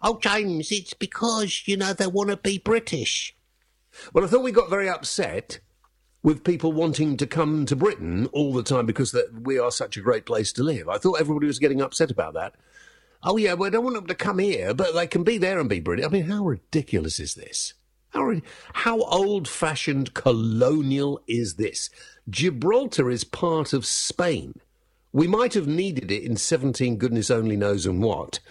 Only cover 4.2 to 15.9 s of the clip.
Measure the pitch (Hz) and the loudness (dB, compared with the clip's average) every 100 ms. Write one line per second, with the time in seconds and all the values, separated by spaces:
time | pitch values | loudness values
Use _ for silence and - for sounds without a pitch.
4.2 | 190 247 254 214 175 196 190 175 - - | 4 2 4 2 2 0 0 -2 -4 -4
5.2 | 135 87 - - _ _ _ _ _ _ | -4 -4 -8 -16 _ _ _ _ _ _
6.2 | 151 151 - 175 165 156 165 143 156 131 | 2 2 0 0 0 2 0 2 0 0
7.2 | 139 160 151 156 135 135 202 - 82 90 | -2 0 0 2 0 2 2 0 -4 -2
8.2 | 120 - 143 127 - 131 113 107 123 123 | 0 0 0 0 0 0 2 0 0 0
9.2 | 117 113 123 135 120 - 120 104 101 110 | -2 -4 -2 0 0 0 -6 -2 0 0
10.2 | - 113 107 - 147 127 - 101 185 160 | 0 -2 0 0 0 0 -2 0 2 2
11.2 | 151 147 147 131 143 135 135 - 156 - | 0 2 0 2 2 2 -2 0 0 0
12.2 | 78 78 95 _ _ - - _ _ _ | -4 -4 -8 _ _ -20 -20 _ _ _
13.2 | 175 214 208 175 196 220 247 233 175 180 | -2 2 2 0 0 0 0 -4 -6 -4
14.2 | 196 185 202 131 92 127 170 165 170 175 | -2 0 0 0 -2 0 0 0 0 2
15.2 | 175 233 185 190 131 92 80 | 2 2 2 2 0 0 0